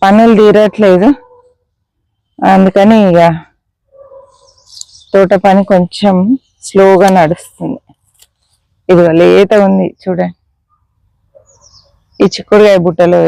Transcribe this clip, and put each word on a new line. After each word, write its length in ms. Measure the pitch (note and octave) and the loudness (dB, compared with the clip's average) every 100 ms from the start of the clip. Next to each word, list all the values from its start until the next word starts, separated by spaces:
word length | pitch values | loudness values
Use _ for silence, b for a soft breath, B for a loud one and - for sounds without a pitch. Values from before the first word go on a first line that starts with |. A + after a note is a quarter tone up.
పనులు 320 | G3 G#3 A#3 G#3+ | 0 2 2 2
తీరట్లేదు, 680 | G#3+ G#3 G#3 G#3 G3+ F3+ A3+ C#4 - _ _ _ _ _ _ _ _ _ _ - | 2 2 0 0 0 2 0 -2 -10 _ _ _ _ _ _ _ _ _ _ -6
అందుకని 580 | F3+ F#3+ F#3+ G3 G3+ A3+ G3 | 0 0 0 0 2 2 2
ఇక 120 | E3+ E3+ E3 - _ _ _ _ - C5+ C5+ C#5 _ _ _ _ - - _ _ | 2 0 -2 -12 _ _ _ _ -20 -20 -20 _ _ _ _ _ -20 -20 _ _
తోట 220 | G3 F#3 G3 | -2 0 -2
పని 180 | G3 F#3+ F#3+ | 0 0 0
కొంచెం 440 | F#3 F3+ - G#3 F#3 G3 C4+ _ _ - | -2 -2 -4 -2 -2 -2 -4 _ _ -6
స్లోగా 420 | F#3+ F#3+ F#3 F#3+ F#3+ | 0 2 2 2 0
నడుస్తుంది. 600 | D#3 F3 - - E3 - _ _ _ _ _ _ _ _ _ _ - | -2 -4 -12 -14 -12 -12 _ _ _ _ _ _ _ _ _ _ -2
ఇదిగో 240 | F3+ F3 D#3+ | 0 2 0
లేత 320 | F3 F3+ G3 G#3+ G3 | 0 0 0 0 0
ఉంది 200 | F#3+ F3+ - | -2 -6 -8
చూడండి, 340 | F#3+ F3+ F3+ - _ _ _ _ _ _ _ _ _ _ _ _ _ _ _ _ _ - | -10 -8 -10 -12 _ _ _ _ _ _ _ _ _ _ _ _ _ _ _ _ _ -6
ఈ 60 | G3 | -6
చిక్కుడుకాయ 440 | - - G#3 G#3+ F#3+ | -6 -2 0 2 0
బుట్టలో 360 | F3 E3+ F3 F3 | -2 -2 0 0